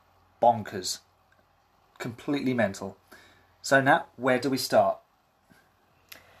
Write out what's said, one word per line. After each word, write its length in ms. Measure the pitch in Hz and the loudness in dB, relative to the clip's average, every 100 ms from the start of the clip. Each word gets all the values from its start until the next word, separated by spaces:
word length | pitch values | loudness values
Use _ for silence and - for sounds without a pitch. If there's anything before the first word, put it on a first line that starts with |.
| _ _ _ _ | _ _ _ _
bonkers. 600 | 120 117 101 101 90 - _ _ _ _ _ _ _ _ _ - | 2 2 -4 -10 -8 -10 _ _ _ _ _ _ _ _ _ -14
Completely 560 | 131 113 - 143 131 | -14 -10 -6 -4 -2
mental. 420 | 123 101 98 98 - _ - - _ _ _ | 0 -2 -4 -12 -14 _ -20 -20 _ _ _
So, 220 | - 139 | 2 2
Nat, 260 | 135 170 - - | 4 2 0 -4
where 220 | 127 123 | 0 0
do 100 | 139 | 0
we 80 | 131 | -4
start? 420 | - 120 98 - _ _ _ _ _ _ _ _ _ _ _ - _ _ | 2 2 2 0 _ _ _ _ _ _ _ _ _ _ _ -20 _ _